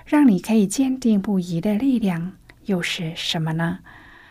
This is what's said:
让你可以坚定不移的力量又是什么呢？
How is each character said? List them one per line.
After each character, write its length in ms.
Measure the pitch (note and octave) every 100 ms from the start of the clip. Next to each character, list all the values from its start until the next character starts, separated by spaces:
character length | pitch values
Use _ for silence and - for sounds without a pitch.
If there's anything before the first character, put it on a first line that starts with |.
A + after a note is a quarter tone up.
| -
让 220 | D4+ C#4
你 120 | F#3
可 140 | -
以 140 | A3 G3
坚 320 | - C4+ C4
定 200 | A#3+ G#3
不 200 | G#3 F#3+
移 200 | F3+ E3+
的 140 | G#3
力 240 | G#3 C#4 B3
量 360 | G3 E3+ F3 - - - -
又 180 | F#3
是 300 | E3 - E3 E3
什 260 | - F3
么 120 | D#3+
呢？ 260 | D#3+ E3 F#3 - - - - -